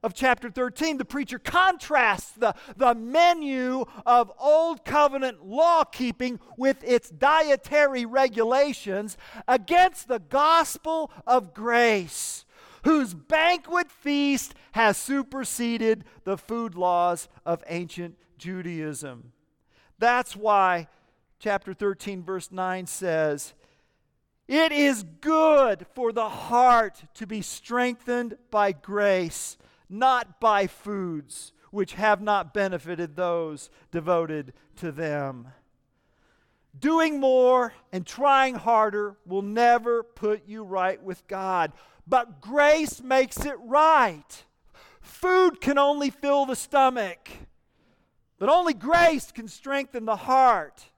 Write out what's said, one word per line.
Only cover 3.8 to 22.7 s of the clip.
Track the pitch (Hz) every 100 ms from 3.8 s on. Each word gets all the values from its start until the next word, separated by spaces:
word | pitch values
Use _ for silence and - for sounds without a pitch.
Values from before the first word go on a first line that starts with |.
| 233 - -
of | 240 233 -
old | 269 311 330 320
covenant | - 294 294 269 262 196 190
law | 240 330 330 294
keeping | - 254 - 247 240 - -
with | 262 269
its | - 240 -
dietary | 156 269 311 311 269 - 294 285 262
regulations | 233 254 262 214 226 254 285 254 208 190 214 - - 226 -
against | 254 185 349 370 - -
the | 233
gospel | 151 262 302 330 311 - 320 320 302 - -
of | 254 190
grace, | 151 226 240 240 214 170 - - - _ _ - -
whose | - 311 240
banquet | 170 _ 311 330 359 - 349 349
feast | _ 285 285 285 269 - - _
has | 214 226 196
superseded | - 277 269 262 247 - 233 233 220 220 - _ -
the | 190
food | - 233 226 170
laws | 180 175 175 175 - _ -
of | 170 -
ancient | 170 175 - 175 - _ _
Judaism. | 170 185 175 165 156 143 147 123 123 _ _ _ _ _ _ _
That's | 233 247 247 202
why | 214 202 185 175 160 _ _ _ _ _
chapter | 214 196 -
thirteen, | 190 202 196 - 196
verse | 170 185 -
nine | 185 185